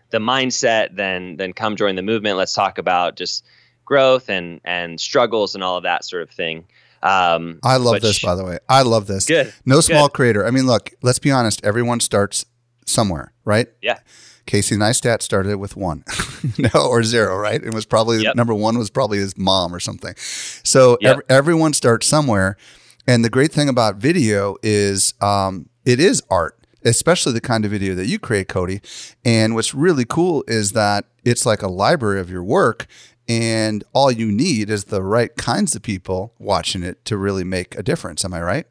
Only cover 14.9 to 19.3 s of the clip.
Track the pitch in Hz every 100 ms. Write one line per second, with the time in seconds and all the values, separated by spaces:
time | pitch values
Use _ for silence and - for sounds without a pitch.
14.9 | 123 120 113 - 101 95 101 98 - 90
15.9 | 73 - - - - 143 127 127 151 143
16.9 | 120 113 120 101 92 104 113 113 110 -
17.9 | 110 113 113 110 120 120 107 107 170 104
18.9 | 131 107 101 98